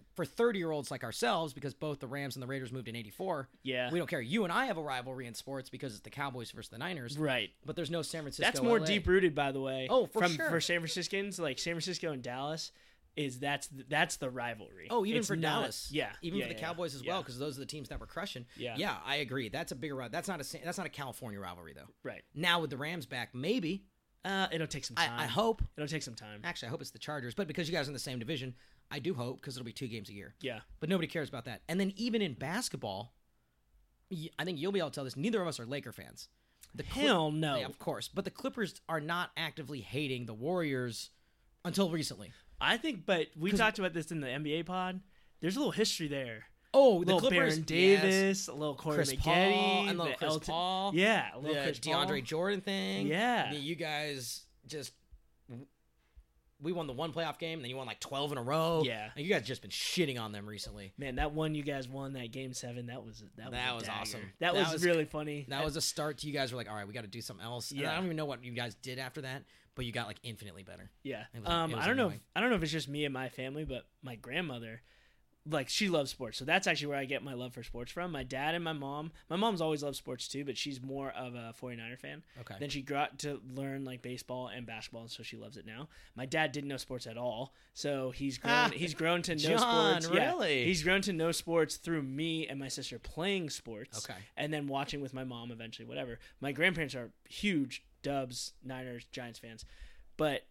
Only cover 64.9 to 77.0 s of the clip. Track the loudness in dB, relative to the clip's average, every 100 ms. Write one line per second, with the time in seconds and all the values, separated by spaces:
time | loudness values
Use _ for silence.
64.9 | 4 2 -2 -4 -6 -4 -2 0 0 -2
65.9 | 0 -2 -4 -4 -2 0 -2 -6 -6 -6
66.9 | -8 -8 -10 -10 -10 -8 -6 -6 -2 0
67.9 | 0 0 0 -2 -4 -6 -4 -4 -6 -8
68.9 | -6 -6 -6 -8 -8 -10 -20 _ -6 -4
69.9 | -2 -4 -6 -10 -10 -12 -14 -16 -16 -16
70.9 | _ -8 -8 -8 -6 0 0 0 0 2
71.9 | 4 2 0 -6 0 2 4 2 -2 -2
72.9 | -2 0 -2 -4 -6 -6 -4 -4 -6 -8
73.9 | _ -12 -10 -4 -2 -2 -4 -10 -14 -18
74.9 | -20 _ _ _ _ -2 -2 0 2 4
75.9 | 4 2 -4 -6 -4 2 4 4 2 0
76.9 | -2